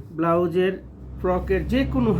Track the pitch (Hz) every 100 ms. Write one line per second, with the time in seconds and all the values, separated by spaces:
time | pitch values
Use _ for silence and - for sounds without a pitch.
0 | - 156 170 175 175 175 190 185 - -
1 | - - 180 180 185 190 - 247 262 262
2 | 226 175